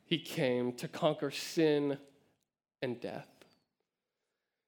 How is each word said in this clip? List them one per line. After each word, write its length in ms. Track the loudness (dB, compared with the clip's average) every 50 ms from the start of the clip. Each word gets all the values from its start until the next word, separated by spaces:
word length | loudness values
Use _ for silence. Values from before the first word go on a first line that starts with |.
| _
he 120 | -2 -2 -2
came, 540 | -2 -4 -2 0 2 2 2 2 0 0 -2
to 140 | -4 -8 -10
conquer 420 | -4 0 2 2 2 2 -4 -4
sin 680 | -4 -6 -8 -4 2 4 4 6 6 4 2 0 -2 -4 -8 -20 _ _ _ _ _ _ _ _ _ _ _ _ _ -8
and 180 | -6 -6 -6 -6
death. 280 | -8 -8 -8 -10 -12 -14 _ -20 -20 _ _ _ _ _ _ _ _ _ _ _ _ _ _ _ _ _ _ _ _ _ _ _ _